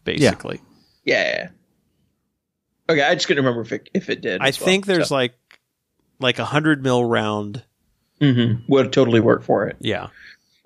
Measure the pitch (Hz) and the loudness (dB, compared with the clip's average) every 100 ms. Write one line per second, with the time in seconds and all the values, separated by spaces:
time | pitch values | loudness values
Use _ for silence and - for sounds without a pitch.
0 | - - 123 85 - - _ _ _ _ | -6 2 2 0 -6 -12 _ _ _ _
1 | - 113 76 - 180 _ _ _ _ _ | -2 0 0 -4 -8 _ _ _ _ _
2 | _ _ _ _ _ _ _ _ - 156 | _ _ _ _ _ _ _ _ -2 0
3 | 147 180 - 147 131 117 110 117 - 190 | 2 0 0 0 0 -2 -6 -10 -6 -6
4 | - 113 120 95 135 - 185 196 196 180 | -4 -6 -4 -2 -2 0 0 0 0 0
5 | - 139 123 - _ _ _ _ _ _ | 0 0 -2 -6 _ _ _ _ _ _
6 | _ - 127 120 110 147 156 143 131 123 | _ -4 -2 -2 -2 0 2 0 2 2
7 | 117 113 107 104 104 104 - _ _ _ | 2 0 0 -2 -6 -10 -16 _ _ _
8 | _ - 143 120 117 117 - 139 110 135 | _ 0 2 2 2 0 2 2 2 2
9 | 120 113 113 - - 107 107 - 113 92 | 4 4 4 2 0 -2 -2 -6 -4 -4
10 | 92 - - - _ _ | -8 -16 -20 -20 _ _